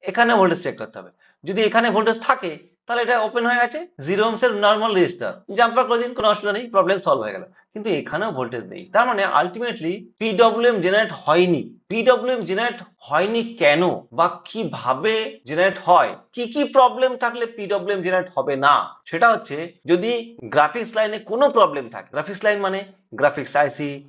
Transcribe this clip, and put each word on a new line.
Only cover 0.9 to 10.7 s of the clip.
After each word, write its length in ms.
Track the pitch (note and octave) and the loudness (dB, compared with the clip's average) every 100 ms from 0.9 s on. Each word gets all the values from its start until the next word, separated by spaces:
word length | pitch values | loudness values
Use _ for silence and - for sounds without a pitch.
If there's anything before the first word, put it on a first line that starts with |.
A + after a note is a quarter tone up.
| G#2 | -14
হবে। 120 | F2+ _ _ _ D3 | -18 _ _ _ -8
যদি 120 | G3 G#3+ | -2 2
এখানে 200 | A3+ A#3 G3+ | 2 2 0
ভোল্টেজ 220 | A3 A3+ - | 0 -2 0
থাকে 240 | B3+ F#3 D3+ _ _ - | -2 -2 -12 _ _ -6
তাহলে 160 | B3 A3+ | -4 0
এটা 100 | A#3+ G#3+ | 0 0
ওপেন 160 | A#3+ A#3 | -2 0
হয়ে 120 | A#3+ | 0
গেছে, 160 | A#3+ D4+ F4 - C#3 | 0 -2 -12 -12 -4
জিরো 160 | G3 A#3 | 0 0
ওহমসের 260 | A3+ B3 G#3 | 2 0 2
নরমাল 280 | G3+ G#3+ A3 | 2 4 2
রেজিস্টার, 380 | G3 E3+ - G#2+ F2+ - G3 | 2 2 0 -8 -10 -8 0
জাম্পার 260 | A#3 A3+ A#3+ | 2 2 0
করে 120 | A#3 | 0
দিন, 80 | A#3+ A#3+ | -2 -2
কোনো 100 | G#3+ | 0
অসুবিধা 220 | G#3 G3+ G#3 | 0 -2 -4
নেই, 80 | A#3+ | 0
প্রবলেম 240 | G3+ F3 F#3+ E3+ | 0 2 0 0
সলভ 160 | C3+ | -2
হয়ে 120 | G#2+ F#2+ | -2 -10
গেল। 100 | F#2 _ _ | -14 _ _
কিন্তু 160 | G#3+ G#3+ D#3 | -10 -4 -4
এখানেও 360 | B2+ D#3 A3 C#3+ | -4 -6 -6 -4
ভোল্টেজ 260 | B2 A#2+ F#2+ | -6 -8 -10
নেই, 100 | G2 F#2 | -16 -2
তার 120 | G3+ B3 | 0 2
মানে 120 | G#3+ G3 - | 0 0 0
ultimately 520 | F3 A3+ A#3+ G#3 D#3 G3 - _ | 0 -4 -8 -6 -6 -6 -10 _
পিডব্লিউএম 560 | A3 G3+ A3+ A3 A#3+ | -4 4 4 4 0